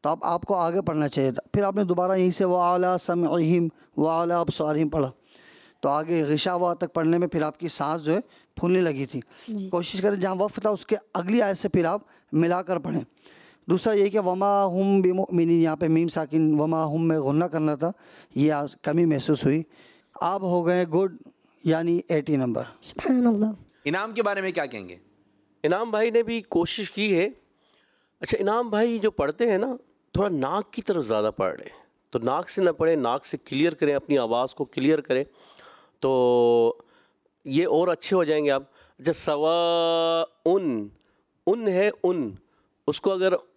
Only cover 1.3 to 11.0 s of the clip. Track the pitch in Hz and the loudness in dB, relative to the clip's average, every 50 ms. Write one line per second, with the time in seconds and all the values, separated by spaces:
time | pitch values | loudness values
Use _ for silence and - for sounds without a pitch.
1.3 | 120 - - _ - 208 202 196 196 208 208 175 180 175 180 180 190 190 180 185 | -2 -4 -10 _ -2 0 0 0 0 -2 0 0 0 0 0 0 2 2 2 2
2.3 | 170 - 196 185 180 180 175 175 180 180 185 180 180 175 - - 180 175 175 151 | 2 0 0 2 2 2 2 2 2 2 2 0 0 -2 -2 -2 -2 0 0 0
3.3 | 147 175 165 160 175 175 170 160 - _ _ _ _ - 147 160 160 165 170 170 | 0 2 2 2 2 2 2 0 -4 _ _ _ _ 0 0 0 2 0 0 0
4.3 | 175 175 170 175 - - 156 151 151 151 160 151 151 160 139 127 - _ _ _ | 0 0 0 -2 -2 -2 -2 0 0 0 0 0 0 -2 -2 -2 -4 _ _ _
5.3 | _ - _ - - - _ _ _ _ - 139 143 147 160 160 175 165 156 143 | _ -20 _ -20 -20 -20 _ _ _ _ -2 -2 0 0 -2 0 0 0 2 0
6.3 | 151 151 - 190 180 175 180 175 175 - 180 165 _ 170 160 160 170 170 180 160 | 0 0 0 -2 0 0 0 -2 -2 -2 -6 -4 _ -2 0 2 2 2 0 -2
7.3 | - 165 151 151 - _ 170 165 - - 147 143 160 170 151 151 160 202 247 _ | -2 -2 -2 -2 -4 _ -8 -6 -4 -4 -2 -2 -4 -4 -2 -2 -2 -2 -2 _
8.3 | _ _ _ _ _ - - 175 185 185 180 165 143 135 139 127 - 131 113 _ | _ _ _ _ _ -4 0 2 2 2 2 0 -2 -4 -6 -6 -8 -10 -12 _
9.3 | - - - - 220 208 190 190 185 175 175 - - 190 185 208 202 196 175 190 | -20 -20 -14 -10 -10 -8 -6 -4 -4 -4 -4 -4 -8 -2 -2 -2 0 0 -2 -4
10.3 | 190 185 196 208 - - 208 214 208 185 - - 220 202 | -2 -2 -4 -4 -4 -4 -2 -2 -2 -2 -2 -4 -4 -4